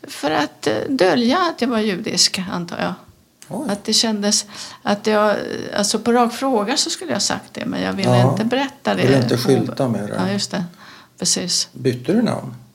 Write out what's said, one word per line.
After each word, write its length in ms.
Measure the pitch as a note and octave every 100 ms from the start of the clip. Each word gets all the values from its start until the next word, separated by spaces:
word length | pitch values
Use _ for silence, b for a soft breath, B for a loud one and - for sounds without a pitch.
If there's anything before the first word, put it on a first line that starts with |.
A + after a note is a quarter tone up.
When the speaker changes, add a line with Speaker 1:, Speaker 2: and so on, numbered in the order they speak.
Speaker 1:
För 280 | - - C#4+
att, 360 | D#4 C#4+ - -
eh, 80 | - -
dölja 500 | C4 F#4 D4 A#3 D#4+
att 220 | E4+ D#4+
jag 80 | A#3+
var 100 | A3+
judisk, 600 | G#3+ F#3 G#3+ F#3+ - - F3+
antar 260 | F#3 E3+ -
jag. 120 | - F#3 - - _ _ -
Speaker 2:
Oj. 200 | G#3+ C#4+
Speaker 1:
Att 140 | G#3
det 80 | -
kändes 540 | G#3+ A3+ G#3+ G#3 G#3 - B B B
att 240 | - G#3 G#3+
jag, 300 | G#3+ G#3+ G3+ - - - -
alltså, 220 | G3+ A3
på 140 | A#3
rak 200 | A#3 A#3
fråga 440 | A#3 C4+ B3 G#3 C#4+
så 140 | E4
skulle 200 | - F4
jag 60 | G#3+
ha 40 |
sagt 340 | - - -
det, 100 | - -
men 160 | -
jag 100 | F#3
ville 260 | G3 B2 B2
Speaker 2:
Ja. 140 | -
Speaker 1:
inte 120 | B2
berätta 500 | A3+ B3 C#4 - -
det. 80 | G3+
Speaker 2:
Ville 200 | B2+ C3+
inte 140 | A#2 A#2+
skylta 500 | - B2+ - - C3
med 200 | G#2+ G#2
det. 60 | G#2+ F#2
Speaker 1:
Ja, 40 |
just 180 | G2+ -
det. 140 | F#3+ F3 B B B B _
Precis. 500 | F3+ - F3+ - -
Speaker 2:
Bytte 400 | C3+ C3 B2 -
du 100 | G#3
namn? 320 | A3+ - C3 - -